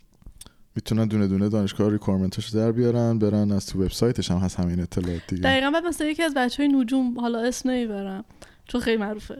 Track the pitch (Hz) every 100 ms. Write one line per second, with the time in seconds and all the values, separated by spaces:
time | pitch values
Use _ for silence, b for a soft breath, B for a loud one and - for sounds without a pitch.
0 | _ _ - - B B B - - 110
1 | 110 107 98 95 104 107 98 - 104 104
2 | - 95 95 - - 110 113 117 120 120
3 | 117 113 104 104 104 98 - 95 92 -
4 | 117 123 92 90 92 - 87 87 85 -
5 | 90 85 - 90 156 269 277 320 339 294
6 | 302 311 330 277 247 - 285 269 233 269
7 | 254 240 240 233 240 247 254 254 233 202
8 | 196 190 - B B B - 247 240 226
9 | 202 214 -